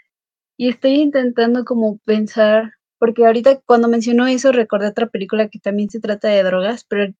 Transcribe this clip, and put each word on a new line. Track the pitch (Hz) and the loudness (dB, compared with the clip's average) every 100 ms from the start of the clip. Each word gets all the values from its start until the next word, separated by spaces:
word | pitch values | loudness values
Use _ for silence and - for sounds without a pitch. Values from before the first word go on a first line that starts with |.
| _ _ _ _ _ - | _ _ _ _ _ -6
Y | 247 | -4
estoy | 226 269 285 | 0 0 2
intentando | 294 277 247 240 233 247 226 | 2 0 -2 0 0 0 -2
como | 233 214 208 | -2 -2 -4
pensar, | - 214 214 233 214 214 220 - _ - | -4 -2 -2 0 2 2 -2 -12 _ -4
porque | 233 226 226 | -2 2 2
ahorita | 233 254 269 | 4 2 2
cuando | - 240 233 | 2 2 2
mencionó | 233 226 240 254 | 0 0 2 2
eso | 254 269 | 0 0
recordé | 247 220 202 208 | 0 0 -2 -4
otra | - 226 | -4 -6
película | 196 196 214 214 | -6 -4 -4 -4
que | 214 | -6
también | 202 208 208 | -6 -4 -6
se | 226 | -6
trata | 208 208 214 | -8 -4 0
de | 202 | 0
drogas, | 185 185 196 240 | 0 -2 -4 -6
pero | - 202 196 | -6 -4 -4